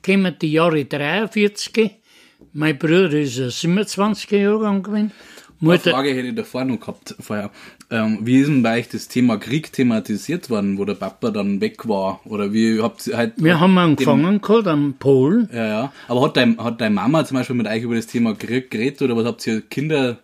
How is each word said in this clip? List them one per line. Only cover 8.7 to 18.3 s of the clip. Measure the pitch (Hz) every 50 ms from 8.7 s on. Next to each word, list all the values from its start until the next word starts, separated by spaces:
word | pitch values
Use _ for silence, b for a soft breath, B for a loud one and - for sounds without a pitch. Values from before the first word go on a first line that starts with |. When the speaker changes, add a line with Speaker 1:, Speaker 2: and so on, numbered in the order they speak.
| 113 120
Speaker 2:
euch | 120 -
das | - 104 - -
Thema | - 123 127 120 110
Krieg | 101 - 110 131 156 156 -
thematisiert | - - 131 123 113 110 - - 107 101 - - 156 180 - -
worden, | 117 104 101 101 98 98
wo | 101
der | 98 98
Papa | - 98 95 - _ - 117
dann | 104 107 98 101 101 95
weg | 104 110 110 - -
war? | 117 104 98 95 95 95 - _
Oder | - 107 101 104 101 104
wie | 110 113 113 113 110
habt | 110 104 - - -
ihr | 120 123
halt | 107 117 110 -
Speaker 1:
Wir | - 156 156 175 151
haben | 175 190 190
Speaker 2:
dem | 180
Speaker 1:
angefangen | 175 165 143 131 131 151 143 139 151 180 202 202
gehabt | - - 214 233 220
am | 180 156 147 143 143 131 _
Polen. | - 139 139 131 127 147 196 240 233 -
Speaker 2:
Ja, | 120 117 113
ja. | 107 107 110 127 139 B B B B
Aber | 120 123
hat | 127 117 - 143
dein, | 123 117 113 113
hat | 113 120 117 -
deine | 120 107 104
Mama | 98 92 123 156 160 139
zum | - 135
Beispiel | 131 123 - 127
mit | 123 113
euch | 104 110 113
über | 120 117 117
das | 113 110
Thema | - - 123 117 113